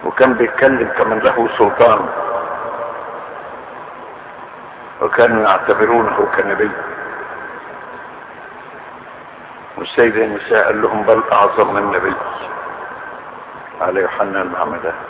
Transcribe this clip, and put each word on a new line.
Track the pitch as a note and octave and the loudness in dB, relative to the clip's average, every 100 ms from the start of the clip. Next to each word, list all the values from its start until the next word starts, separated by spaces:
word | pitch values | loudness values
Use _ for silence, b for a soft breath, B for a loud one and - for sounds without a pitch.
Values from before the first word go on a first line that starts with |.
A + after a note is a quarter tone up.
وكان | F#2 - C3 | -4 4 4
بيتكلم | A#2 A#2 - C3+ B2+ A2+ - | 6 2 4 4 4 0 0
كمن | A2 A2 | 0 4
له | - A#2+ A2+ - | 2 2 0 4
سلطان، | G#2 - A#2 G#2+ G2+ - - - - - - - - - - - - - - - - - - - - - - - - - - - - - | 2 8 6 6 0 -4 -4 -4 -4 -6 -8 -6 -8 -8 -10 -12 -12 -12 -14 -14 -14 -14 -14 -16 -16 -16 -16 -16 -16 -16 -16 -16 -16 -4
وكانوا | - - A#2 A2+ G#2+ | 0 4 6 6 6
يعتبرونه | F#2+ - G2+ A2 A#2 A2 - - - | 4 4 4 6 4 4 2 2 2
كنبي. | G2+ G2 G#2+ - - - - - - - - - - - - - - - - - - - - - - - - - - - - - - - | 0 0 0 -2 -10 -10 -10 -10 -12 -12 -12 -14 -14 -16 -14 -14 -16 -16 -16 -16 -16 -16 -16 -16 -16 -16 -18 -18 -18 -18 -18 -18 -16 -12
والسيد | - - A#2 G#2+ | -4 4 4 4
المسيح | A2 G#2 - A2 G#2+ | 0 -2 2 4 4
قال | G#2+ | 2
لهم: | A2 G#2+ | 2 2
"بل | G#2 A2 A2 | 4 4 6
أعظم | - G2+ - G#2 | 4 4 4 2
من | G2+ G2+ | 2 0
نبي"، | F#2 F2+ - - - - - - - - - - - - - - - - G2+ | 0 0 -2 -6 -8 -10 -10 -10 -12 -12 -12 -14 -14 -16 -16 -16 -16 -16 -2
على | F2+ F#2+ | 0 2
يوحنا | F2+ - G2+ G2 | 0 0 0 0
المعمدان. | F#2 F2 D#2 E2+ E2+ - | -4 -2 -2 -2 -6 -6